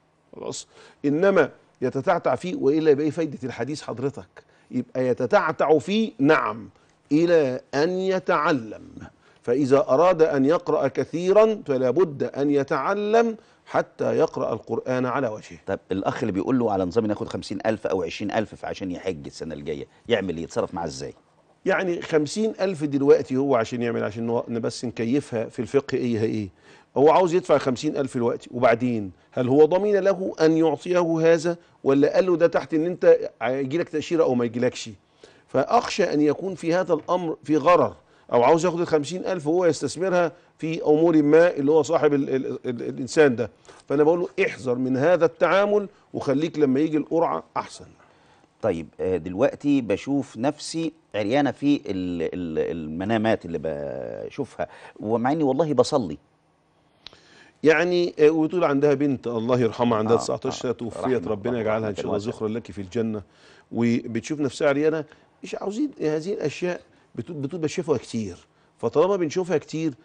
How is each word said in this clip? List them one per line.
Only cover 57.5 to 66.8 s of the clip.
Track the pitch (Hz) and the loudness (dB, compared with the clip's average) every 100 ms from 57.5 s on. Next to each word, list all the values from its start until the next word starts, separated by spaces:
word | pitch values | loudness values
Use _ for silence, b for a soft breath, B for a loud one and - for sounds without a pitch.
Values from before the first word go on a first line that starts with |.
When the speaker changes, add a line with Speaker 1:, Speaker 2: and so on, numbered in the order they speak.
| B | B
Speaker 1:
يعني، | 143 156 175 175 175 - | 4 4 4 2 0 4
آه، | 151 | 4
وتقول | 160 156 180 | 4 0 0
عندها | 160 139 147 | 0 2 2
بنت | 135 147 123 117 | 2 0 -2 -4
الله | 117 113 127 | -4 0 2
يرحمها | 113 - 120 107 | 2 2 0 2
عندها | 107 | 2
Speaker 2:
آه، | 117 | 2
Speaker 1:
تسعتاشر | - - 131 - | 0 -4 -6 -6
سنة | 127 | -6
Speaker 2:
آه، | |
Speaker 1:
توفيت، | 113 117 - | -6 -8 -6
Speaker 2:
رحمة | 98 120 87 | -2 -2 -2
Speaker 1:
ربنا | 104 117 | -4 -2
Speaker 2:
الله | 123 | -2
Speaker 1:
يجعلها | 107 110 110 | 0 -2 -2
إن | |
Speaker 2:
رحمة | 98 | -4
Speaker 1:
شاء | |
الله | - | -4
Speaker 2:
واسعة. | 101 107 | -4 -4
Speaker 1:
ذخرا | - 107 | -6 -6
لك | 113 110 | -6 -10
في | 95 | -12
الجنة، | 90 117 110 107 - b b b b | -8 -4 -4 -4 -10 b b b b
وبتشوف | 110 117 120 120 113 - 151 | -2 0 0 -2 -6 -6 -4
نفسها | 139 - 151 | -4 0 0
عريانة، | 139 156 156 143 b b _ | 2 0 -2 -6 b b _
مش | 180 | -14
عاوزين | - 202 214 294 - | -10 -6 -4 -6 -4
هذه | 156 156 170 | -4 -4 -4
الأشياء | - 151 - 180 175 | -6 -6 -4 -6 -6